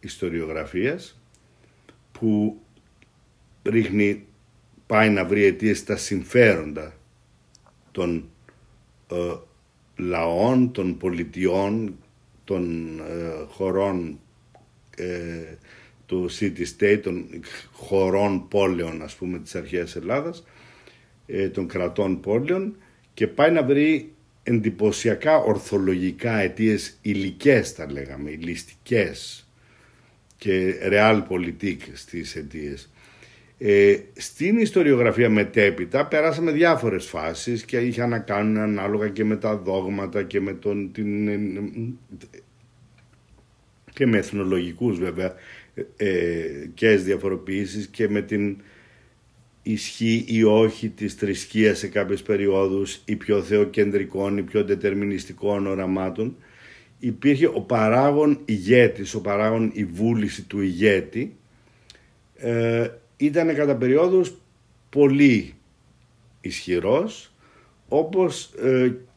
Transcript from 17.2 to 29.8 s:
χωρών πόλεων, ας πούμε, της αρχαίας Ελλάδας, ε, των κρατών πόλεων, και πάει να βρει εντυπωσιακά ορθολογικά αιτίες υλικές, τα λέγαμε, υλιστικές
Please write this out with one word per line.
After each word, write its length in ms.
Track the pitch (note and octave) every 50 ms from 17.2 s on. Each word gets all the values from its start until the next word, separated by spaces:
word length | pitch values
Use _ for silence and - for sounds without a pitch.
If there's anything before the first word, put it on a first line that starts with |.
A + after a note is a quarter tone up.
| E2 - E2 E2+ - - - - - -
χωρών 760 | _ - - - G2 F#2+ F#2+ F#2 F#2+ G2 G#2 G2+ F#2+ F2+ - -
πόλεων, 540 | - G2+ G2 F#2 F2+ E2+ E2+ E2 D#2+ D#2+
ας 120 | D#2 D2+ -
πούμε, 240 | - F2+ F2+ F2+ D#2
της 160 | D2 - -
αρχαίας 420 | F2 D#2+ - F2+ F2 E2+ - -
Ελλάδας, 480 | E2+ E2 F#2+ B2 C#3+ D#3 E3+ F3 E3+ - _ - - - - - - - - _ _ _ _ _ _ _
ε, 220 | - - F#2+ G2 F2+
των 180 | - G2 F2+
κρατών 540 | E2+ - F#2 F2 E2+ - G#2 G2 F#2 F#2 F2
πόλεων, 560 | - F#2+ G#2+ B2 C#3 D#3+ F3+ F#3+ G3 G#3+ - - _ _ _ _ _ _ _
και 120 | - A2
πάει 240 | - - - D3+ E3
να 120 | E3+ D#3
βρει 500 | C3 C3+ C#3+ C#3+ D3+ D#3 D#3+ - D#3 - - _ _ _ _ _
εντυπωσιακά 960 | - B2 A#2+ A2 G#2 A2 F#2 - G#2+ G#2 - - - A#2 G2+ - - D3+ D#3 -
ορθολογικά 1000 | - A2+ G#2 G2 - - G#2 G2 F#2+ F#2+ F#2 F2 F#2 F#2 - - - A#2 A2 G#2+
αιτίες 600 | F#2+ F2+ - - A2 A2 G#2+ G2+ - - - _
υλικές, 720 | - G#2 G2 G2 F#2+ F#2 F2 - - D3 C3 G#2+ - - -
τα 160 | - D#2 C#2+
λέγαμε, 400 | C#2+ C#2+ C#2 C2+ C2+ C2+ D2 D2+
υλιστικές 1200 | D2+ D#2 E2 E2+ E2+ - - - - _ _ - B2 A2 F#2 - - - - - - - _ _ _ _ _ _ _ _